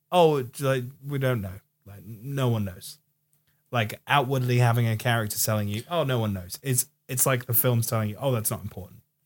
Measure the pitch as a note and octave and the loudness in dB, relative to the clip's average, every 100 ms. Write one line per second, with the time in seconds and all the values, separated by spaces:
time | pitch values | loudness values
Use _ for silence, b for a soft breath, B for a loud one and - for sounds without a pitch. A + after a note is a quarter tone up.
0 | - F3+ E3 C#3+ B2 - C#3 C3 B2 - | 0 6 6 4 -2 -4 0 0 -2 -12
1 | C#3 C#3 C3 A#2+ F#2+ F#2+ _ _ - G2+ | -8 -2 0 0 -4 -10 _ _ -20 -20
2 | G2 A2 C3 C#3 B2+ A2+ G2 F#2 - - | -16 -14 -8 0 2 2 -2 -6 -16 -18
3 | _ _ _ _ _ _ - B2 G#2+ - | _ _ _ _ _ _ -4 -2 -2 -4
4 | - A#2+ A#2+ C3+ B2 B2 B2 A#2 A2+ G#2+ | 2 2 2 0 2 4 4 4 2 0
5 | B2+ A#2 G#2+ - - G#2+ G#2 G#2 - E3+ | 2 0 0 -2 -2 0 -2 -6 -4 -2
6 | C#3 B2 G#2+ G2 F2+ - C#3 B2+ - _ | 0 0 0 -4 -8 -10 -2 -2 -2 _
7 | - C3 C#3 B2+ - A#2 B2+ A#2 A2+ A2+ | -8 0 2 0 0 0 2 2 0 -2
8 | G#2+ G#2 C#3 A#2+ G2+ G2+ F#2+ - F2 - | -2 -2 -2 -2 -2 -6 -10 -12 -16 -20
9 | _ _ | _ _